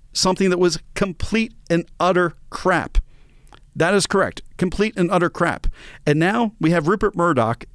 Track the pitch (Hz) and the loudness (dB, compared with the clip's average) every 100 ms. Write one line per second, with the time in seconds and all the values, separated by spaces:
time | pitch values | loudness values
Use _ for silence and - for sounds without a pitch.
0 | - - 190 185 190 180 175 156 - - | -12 -2 0 2 2 2 2 0 -8 -4
1 | 196 165 - 220 226 - - 170 165 - | -4 -4 -4 -2 -2 -6 -2 -2 -2 -2
2 | 175 180 175 - - - 185 170 95 - | 0 2 0 -4 -14 -4 0 0 0 0
3 | - - - - - - - - 165 196 | -2 -6 -20 -20 -20 -20 -10 -2 2 2
4 | - 196 131 - - - 180 - 214 208 | 2 0 0 -4 -16 -4 -4 0 -2 0
5 | 175 175 170 - 165 - - - - - | 0 2 0 0 -2 -2 -2 -4 -10 -6
6 | - 151 170 226 226 - 160 175 147 208 | -2 2 2 0 -2 0 0 2 2 0
7 | 208 175 175 139 113 117 - | 0 0 2 2 0 -2 -8